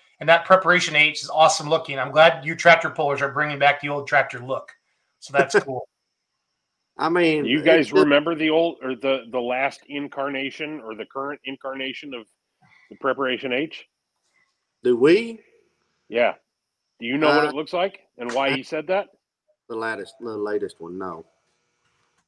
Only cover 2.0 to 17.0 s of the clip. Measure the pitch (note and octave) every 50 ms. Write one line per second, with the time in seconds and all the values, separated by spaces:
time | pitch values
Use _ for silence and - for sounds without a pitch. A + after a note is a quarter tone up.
2 | C3+ C#3 C#3 D#3 D#3+ E3+ D#3+ D3 C#3+ D#3 E3 - - F3 E3 E3 - - - -
3 | D#3 C#3+ C#3 C3+ C#3 C3+ B2 C#3+ D3 D3 C#3+ C#3 C#3+ C#3+ C#3+ - D3 C#3+ D3 D3
4 | D3 - D3+ C#3 C3 - - A#2+ B2 C3 C3 A2+ - - - _ _ _ _ _
5 | _ _ _ _ - - C3+ C#3 C#3 - - G3+ - - C3 B2 - - _ _
6 | _ _ _ _ _ _ _ _ _ _ _ _ _ _ _ _ _ _ _ -
7 | - D#3+ E3+ F3 E3+ D#3+ D#3 D3+ C#3 - D#3 D3+ D3 E3 D#3+ E3 C#3+ - C#3+ D3+
8 | D3 C#3+ C#3+ D3 D3+ E3 E3 D3+ D#3 D#3 D#3 D#3+ E3 E3+ - - C3 C3 C3 A2+
9 | C3 C3+ C3+ C3 A#2 A#2 A#2+ B2+ A#2+ A#2+ B2 B2+ C3+ C3+ B2+ - _ - C#3+ C#3+
10 | C#3+ C#3 - C#3 C#3 C#3+ C#3 C3+ C#3 C3+ - - D#3 D3 D#3 D3 A2 A2+ A2 G#2+
11 | G2+ - _ C3+ C3+ C#3+ C#3+ C3 _ C3+ C3+ - - C3+ C3+ C3+ C3 C3+ B2 -
12 | - D3 C3 A#2+ A2 _ _ _ _ _ _ _ _ _ _ _ _ _ G#2+ -
13 | - C3+ B2+ - C#3 C3 B2+ - C#3 C3 A#2+ C3 D#3 D#3 - - - _ _ _
14 | _ _ _ _ _ _ _ _ _ _ _ _ _ _ _ _ _ B2 B2 A2+
15 | B2+ D#3 F3 G#3+ A#3 A#3 A3+ - _ _ _ _ _ _ _ _ _ _ _ _
16 | _ _ - A#2 A#2+ G2+ - - _ _ _ _ _ _ _ _ _ _ _ _